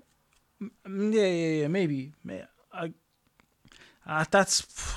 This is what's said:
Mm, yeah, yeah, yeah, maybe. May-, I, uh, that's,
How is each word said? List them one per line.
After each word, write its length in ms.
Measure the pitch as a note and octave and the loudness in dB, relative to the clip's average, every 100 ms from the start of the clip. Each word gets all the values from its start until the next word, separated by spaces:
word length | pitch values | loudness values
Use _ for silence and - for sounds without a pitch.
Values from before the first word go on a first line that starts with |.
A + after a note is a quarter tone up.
| _ _ _ _ _ - | _ _ _ _ _ -14
Mm, 520 | G#3 _ F#3+ G3 G#3+ | -14 _ -10 -2 2
yeah, 80 | A3 F#3+ | 4 4
yeah, 360 | E3+ E3 D#3 | 2 0 0
yeah, 60 | D3 | 0
maybe. 460 | G3 E3+ C3+ C3+ - | 2 0 -2 -6 -14
May-, 220 | - - - _ _ | -12 -12 -14 _ _
I, 200 | F3+ E3+ - _ _ _ _ _ _ - - - _ - | -10 -10 -10 _ _ _ _ _ _ -20 -20 -20 _ -6
uh, 180 | D#3 D#3 | -4 2
that's, 340 | G3 F#3 - - - - | 4 4 0 -2 -10 -8